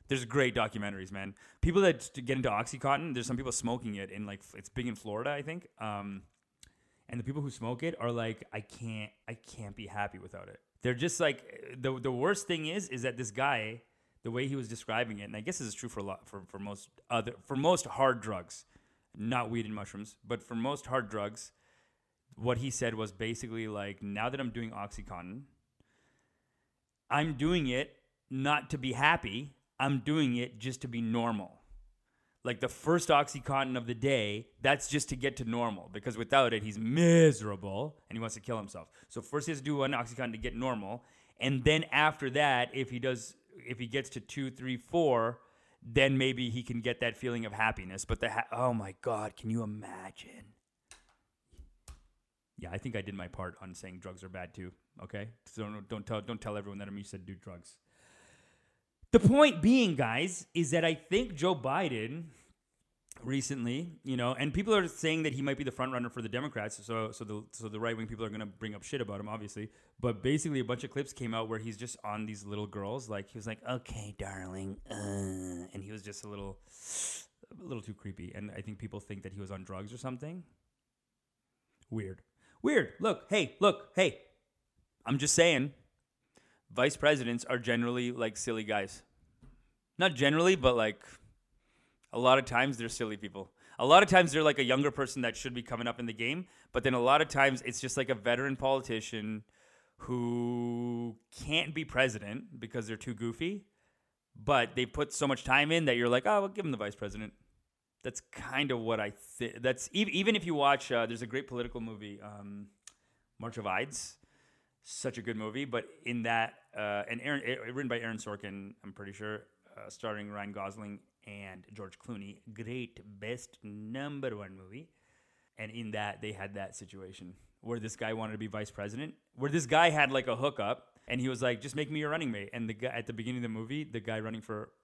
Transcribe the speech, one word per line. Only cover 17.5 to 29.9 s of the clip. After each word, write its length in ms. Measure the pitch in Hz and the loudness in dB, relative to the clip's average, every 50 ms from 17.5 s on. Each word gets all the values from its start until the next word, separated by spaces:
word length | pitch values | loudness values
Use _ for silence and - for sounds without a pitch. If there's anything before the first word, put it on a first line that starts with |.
| 139 | -2
most 300 | 131 143 170 185 - - | 2 4 4 4 4 2
hard 360 | 113 - - 135 131 123 113 | -2 2 4 4 4 4 2
drugs, 440 | 101 110 101 90 87 - - - - _ _ - _ _ _ _ _ _ - | 0 -6 -6 -6 -8 -10 -16 -18 -20 _ _ -20 _ _ _ _ _ _ -10
not 340 | - 104 117 127 123 117 110 | -6 -4 -2 0 0 0 -2
weed 160 | 117 117 113 | -2 -4 -4
and 100 | 110 107 | -4 -6
mushrooms, 420 | 104 101 - - 98 107 107 - _ - - | -8 -10 -10 -10 -12 -12 -12 -14 _ -8 -6
but 160 | 120 110 - | -6 -6 -6
for 120 | - 120 | -6 -4
most 300 | 113 117 135 143 139 - | -2 -2 -2 -4 -4 -4
hard 240 | - 127 131 117 98 | -2 -2 0 0 -2
drugs, 440 | 110 107 101 104 110 - - - _ _ _ _ _ _ _ _ _ _ _ _ _ _ _ _ - | -4 -4 -4 -4 -6 -10 -16 -18 _ _ _ _ _ _ _ _ _ _ _ _ _ _ _ _ -10
what 220 | - 113 120 123 113 | -4 0 0 0 0
he 120 | 135 135 | 0 -4
said 260 | 120 - 127 117 113 | -2 0 0 0 0
was 160 | 110 110 101 92 | -2 -4 -4 -4
basically 560 | 92 110 113 117 - - 113 113 113 113 107 | -6 -4 -4 -4 -6 -8 -8 -6 -6 -6 -4
like, 340 | 104 101 98 101 101 - 104 | -4 -4 -6 -6 -8 -8 -8
"Now 260 | 101 101 104 113 127 | -6 -4 -2 -2 -2
that 100 | 131 135 | -2 -4
I'm 120 | 135 120 | -6 -6
doing 200 | 110 120 117 110 | -6 -6 -8 -8
OxyContin, 720 | 113 101 101 104 - - 101 - 95 87 87 90 104 135 143 - _ _ _ _ _ _ _ _ _ _ _ _ _ _ _ _ _ _ _ _ _ _ _ _ _ _ _ _ _ _ _ - | -8 -8 -10 -10 -10 -10 -12 -10 -10 -10 -10 -10 -12 -12 -14 -18 _ _ _ _ _ _ _ _ _ _ _ _ _ _ _ _ _ _ _ _ _ _ _ _ _ _ _ _ _ _ _ 0
I'm 240 | 131 143 156 160 143 | 2 2 4 2 2
doing 340 | 120 147 165 180 175 147 127 | 2 2 4 4 4 2 2
it 300 | 123 131 143 - - _ _ _ _ _ _ - | 0 0 -2 -4 -8 _ _ _ _ _ _ -8
not 400 | 131 131 135 143 151 147 - - | -4 0 2 2 2 2 0 -2
to 80 | 156 135 | -6 -4
be 160 | 127 131 117 | -2 -2 0
happy. 600 | 120 139 151 170 165 - 107 98 117 143 143 - _ _ _ _ - | 4 6 6 6 6 2 -2 -6 -6 -6 -8 -12 _ _ _ _ 0
I'm 220 | 131 143 | 2 2